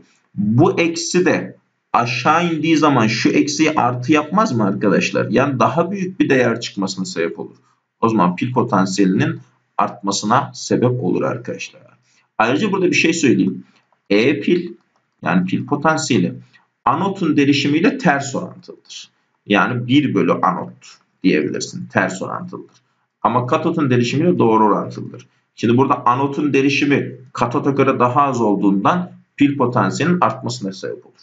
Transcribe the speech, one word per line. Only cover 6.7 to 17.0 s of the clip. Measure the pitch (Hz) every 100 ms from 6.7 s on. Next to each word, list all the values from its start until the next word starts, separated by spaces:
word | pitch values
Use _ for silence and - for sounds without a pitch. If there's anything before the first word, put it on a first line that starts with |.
| 101 95 95 90
sebep | 85 82 80
olur. | - - _ _ _ -
O | 117
zaman | 110 90 87
pil | 123
potansiyelinin | 123 - 98 95 - 95 104 156 - - _ _ -
artmasına | 104 - 98 98 107 127 -
sebep | - - 104 123 123
olur | 92 101
arkadaşlar. | - - - 95 - - _ _ _ _ _ -
Ayrıca | 113 151 208
burada | 185 175
bir | 143
şey | 160
söyleyeyim. | - 131 95 92 87 - _ _ _ -
E | 101 131 147
pil, | - 180 - - _ _ _ -
yani | 78 90 90
pil | - 123
potansiyeli | 135 160 151 - 110 87 - - _ _ _ 120
anotun | 147